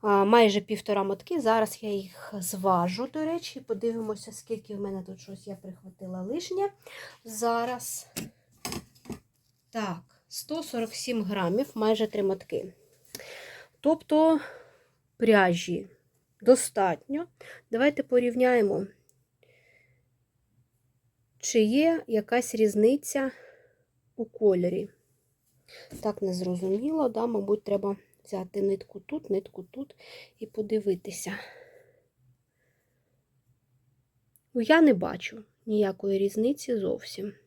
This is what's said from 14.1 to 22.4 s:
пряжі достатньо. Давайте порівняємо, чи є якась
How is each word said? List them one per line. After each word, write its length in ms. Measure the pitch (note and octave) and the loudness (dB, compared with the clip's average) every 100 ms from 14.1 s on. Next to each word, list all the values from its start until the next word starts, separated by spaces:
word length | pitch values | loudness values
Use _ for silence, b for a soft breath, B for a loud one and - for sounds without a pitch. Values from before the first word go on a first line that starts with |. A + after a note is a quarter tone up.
| D4+ D#4+ D#4+ B B B B B B _ _ | 4 6 4 B B B B B B _ _
пряжі 720 | A3+ G#3 F#3 F3 F3+ F3 G3 _ _ _ _ _ | 4 6 6 2 -2 -6 -8 _ _ _ _ _
достатньо. 840 | - B3 - - F#3+ D#3+ _ C#4+ F4 _ B B _ | 6 6 6 0 0 0 _ -6 -6 _ B B _
Давайте 320 | A#3 C#4 D4 | 2 2 2
порівняємо, 840 | C4 B3 A#3+ A#3+ B3+ B3 G#3 - G3 _ _ _ _ _ b b b b b b b _ _ _ _ _ _ _ _ _ _ _ _ _ | 2 2 2 4 4 6 4 2 -4 _ _ _ _ _ b b b b b b b _ _ _ _ _ _ _ _ _ _ _ _ _
чи 220 | - A#3 | -2 2
є 440 | G#3+ B3+ D#4+ E4 - | 4 4 2 2 -2
якась 480 | A3 G#3 A#3+ | -4 0 -2